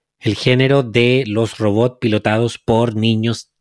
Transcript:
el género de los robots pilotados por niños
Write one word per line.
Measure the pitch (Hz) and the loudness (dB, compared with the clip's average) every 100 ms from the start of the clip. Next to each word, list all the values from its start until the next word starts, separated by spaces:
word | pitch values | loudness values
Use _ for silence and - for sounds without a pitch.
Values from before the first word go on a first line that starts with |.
| _ _ | _ _
el | 113 101 | -4 -2
género | 127 127 131 139 | 0 2 2 2
de | 123 104 120 127 110 | 0 2 2 2 0
los | 104 110 - | -2 -4 -2
robots | 107 101 120 - | -2 2 0 -2
pilotados | 117 104 107 110 120 - | -2 -2 0 0 -2 -4
por | - 113 120 107 | 0 0 0 0
niños | 113 110 113 110 - _ | 0 0 -2 -6 -10 _